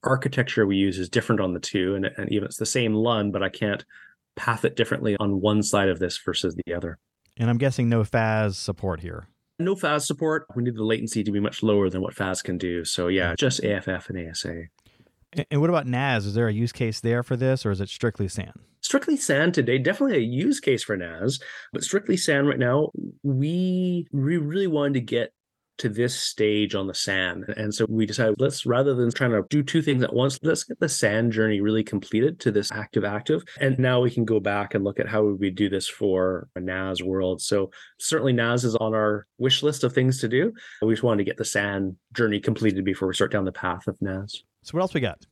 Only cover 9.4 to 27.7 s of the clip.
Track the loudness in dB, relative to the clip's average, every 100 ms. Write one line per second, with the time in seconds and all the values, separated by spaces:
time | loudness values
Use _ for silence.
9.4 | _ _ -2 0 0 0 -2 -2 0 -2
10.4 | -4 -2 -2 0 0 0 0 -2 0 0
11.4 | 0 0 2 4 4 0 -4 -4 -4 -4
12.4 | -4 -4 -2 -4 -4 -2 0 2 0 2
13.4 | 0 2 -2 -2 -2 -6 -6 -8 -8 -8
14.4 | -8 -8 -12 _ _ _ _ _ _ -8
15.4 | -2 0 2 2 0 -2 0 0 0 0
16.4 | 0 0 -2 -2 -4 -2 0 0 0 0
17.4 | 2 0 0 -2 -4 -2 -2 -2 -4 -4
18.4 | -10 -12 _ _ 0 0 2 -2 2 2
19.4 | 2 2 2 2 2 2 2 2 0 0
20.4 | 0 0 0 0 0 -4 -4 -4 -2 -2
21.4 | -8 -16 -10 -8 -2 -2 0 0 2 2
22.4 | 2 2 2 2 0 -4 -10 -6 -2 0
23.4 | 0 0 0 0 0 -2 -2 -2 0 0
24.4 | -2 -2 0 2 2 0 0 -2 -2 _
25.4 | _ _ _ -4 -4 0 0 0 -6 0
26.4 | 2 4 2 0 -4 -4 -2 0 -2 -4
27.4 | -8 -4 -4